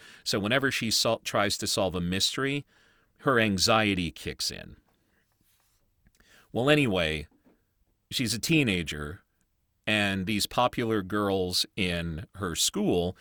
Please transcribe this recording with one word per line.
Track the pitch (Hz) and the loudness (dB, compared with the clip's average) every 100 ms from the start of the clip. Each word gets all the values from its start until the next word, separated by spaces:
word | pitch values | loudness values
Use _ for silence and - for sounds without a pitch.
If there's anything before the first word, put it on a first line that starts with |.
| - - | -16 -14
So | - 113 | -6 -2
whenever | 104 131 135 | 0 0 0
she | - 117 | -2 0
sol-, | - 120 113 | 0 0 0
tries | - 117 104 - | -2 0 0 0
to | 101 | -2
solve | - 95 90 | 0 0 0
a | |
mystery, | 87 95 - - 135 143 - _ _ _ _ _ | -2 0 0 0 -2 -4 -8 _ _ _ _ _
her | 143 123 | 2 4
anxiety | 110 95 92 110 107 92 82 | 4 2 4 4 4 2 -2
kicks | - - - - | -6 -10 -6 -6
in. | 50 50 - _ _ _ _ _ _ _ _ _ _ _ _ _ _ _ - _ | -6 -12 -20 _ _ _ _ _ _ _ _ _ _ _ _ _ _ _ -20 _
Well, | - 131 | -2 4
anyway, | 151 131 92 80 78 76 _ _ _ _ _ _ _ - | 4 4 2 0 -2 -6 _ _ _ _ _ _ _ -8
she's | - 120 | -4 -2
a | 113 | -2
teenager, | - 160 127 92 78 76 73 90 _ _ _ _ _ _ - | 2 2 4 0 -2 -6 -8 -12 _ _ _ _ _ _ -2
and | 107 101 98 92 | 0 0 0 -2
these | 107 - | -2 -2
popular | - 123 - 117 110 | 0 0 0 -2 0
girls | 92 104 104 98 90 92 - - | 0 0 2 2 0 -2 -4 -2
in | 90 87 85 80 - - | -2 -2 -4 -6 -10 -6
her | 95 78 | -4 -2
school | - - 202 95 87 - | -2 0 0 2 0 -4